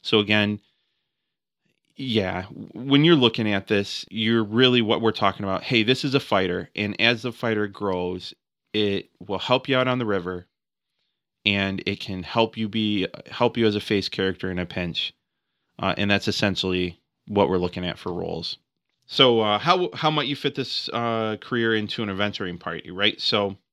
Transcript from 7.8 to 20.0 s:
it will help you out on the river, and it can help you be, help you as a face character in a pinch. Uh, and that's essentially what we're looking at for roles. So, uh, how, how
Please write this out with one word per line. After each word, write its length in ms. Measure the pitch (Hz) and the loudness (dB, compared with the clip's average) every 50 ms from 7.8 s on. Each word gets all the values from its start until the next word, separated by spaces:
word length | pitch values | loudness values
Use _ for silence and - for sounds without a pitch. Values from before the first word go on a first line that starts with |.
| 104 98 92 90 90 90 90 92 - - - _ _ _ _ _ _ - - | -4 -2 -2 -2 -2 -4 -6 -8 -10 -14 -18 _ _ _ _ _ _ -6 -2
it 360 | 107 104 101 98 95 - _ _ _ | 0 0 0 0 -2 -6 _ _ _
will 200 | - 104 98 - | -10 -8 -6 -6
help 280 | - - 127 131 - | 2 2 2 2 2
you 80 | 135 131 | 0 0
out 100 | 127 127 | 2 2
on 120 | 127 123 127 | 2 0 0
the 60 | 117 | 0
river, 420 | 104 101 92 87 92 92 90 90 _ _ _ _ _ _ _ _ _ _ _ _ _ _ _ _ _ _ _ - | 0 -2 -2 -2 -4 -8 -8 -10 _ _ _ _ _ _ _ _ _ _ _ _ _ _ _ _ _ _ _ 2
and 360 | 104 101 98 98 95 98 - - | 2 2 4 0 0 -2 -4 -4
it 140 | 98 101 - | -6 -6 -6
can 240 | - 107 95 92 85 | -8 -8 -8 -8 -8
help 340 | - - 117 113 113 - | -2 0 0 0 0 0
you 120 | 110 110 101 | -6 -6 -4
be, 380 | 110 110 107 104 104 95 90 - - - - - | -2 -2 0 0 0 0 -2 -4 -6 -12 -16 -14
help 280 | - - 120 113 - | -2 0 0 0 2
you 80 | 120 113 | 2 2
as 100 | 107 104 | 2 2
a 60 | 104 | 0
face 280 | - - 107 98 92 - | 0 0 0 0 0 -2
character 400 | - - 95 95 90 - - 92 | -4 -2 -2 -2 -2 -4 -6 -6
in 80 | 90 90 | -4 -4
a 60 | 90 | -6
pinch. 480 | - - 92 90 85 80 - - - _ _ _ _ _ _ _ _ _ _ _ _ _ - | -4 -4 -6 -6 -4 -4 -4 -6 -6 _ _ _ _ _ _ _ _ _ _ _ _ _ -4
Uh, 160 | 95 95 - | -2 -2 0
and 120 | - 104 101 | 0 0 0
that's 160 | 101 98 - | 0 0 0
essentially 720 | 107 - - 107 101 90 - 95 92 92 90 90 87 - _ _ _ _ _ _ | -2 -2 0 -2 -2 -2 -2 -2 -2 0 -2 -2 -4 -6 _ _ _ _ _ _
what 220 | - 101 101 95 73 | -2 2 2 4 4
we're 80 | 92 | 2
looking 280 | 90 90 87 - 92 90 | 0 -2 -2 -4 -6 -6
at 120 | 87 - | -6 -8
for 160 | - - 90 87 | -8 -8 -8 -8
roles. 440 | 90 87 85 82 82 85 - - _ _ _ _ _ _ _ _ _ _ | -6 -6 -6 -6 -8 -8 -10 -12 _ _ _ _ _ _ _ _ _ _
So, 340 | - - - 139 123 117 110 | -6 4 6 6 6 6 4
uh, 160 | 107 104 104 104 | 4 2 2 2
how, 300 | 135 170 185 180 180 - - | 4 2 2 2 2 -4 -4
how 160 | - | -2